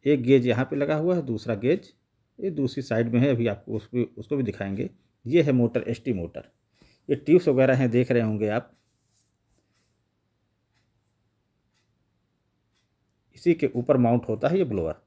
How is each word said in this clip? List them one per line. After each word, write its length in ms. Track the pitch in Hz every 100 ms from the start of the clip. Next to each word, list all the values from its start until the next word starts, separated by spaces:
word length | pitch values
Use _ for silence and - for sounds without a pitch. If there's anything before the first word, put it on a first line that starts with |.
| 139
एक 160 | 143
गेज 240 | 120 135 123
यहाँ 180 | 113
पे 120 | 131 143
लगा 200 | 143 156
हुआ 200 | 165 180
है, 60 |
दूसरा 300 | 131 110 - 104
गेज 360 | 120 190 - _ _ _ _ -
ये 120 | 190
दूसरी 300 | 151 131 139
साइड 300 | 127 113 117
में 80 | 120
है, 80 | 139
अभी 160 | 120 117
आपको 260 | 101 -
उसको, 320 | 110 - 123 117 -
उसको 200 | - 143
भी 60 |
दिखाएंगे। 480 | 113 - 98 98 185 _ _ _ 117
ये 160 | 165
है 100 | 147
मोटर, 300 | 127 117 -
एसटी 280 | - 120 131
मोटर, 360 | 101 85 - - _ _ _ _ _ -
ये 80 | 143
ट्यूब्स 320 | - 175 165
वगैरह 280 | 131 131 131
हैं, 140 | 127
देख 200 | 120 123
रहे 100 | 120
होंगे 260 | 110 107 104
आप, 240 | 107 - _ _ _ _ _ _ _ _ _ _ _ _ _ _ _ _ _ _ _ _ _ _ _ _ _ _ _ _ _ _ _ _ _ _ _ _ _ _ _ _ _ _ _ _ _ _ _
इसी 180 | 175
के 160 | 165 139
ऊपर 220 | 123 120 131
माउंट 300 | 117 120 -
होता 200 | 107 135
है 100 | 190
ये 60 | 151
ब्लोअर। 360 | 101 80 -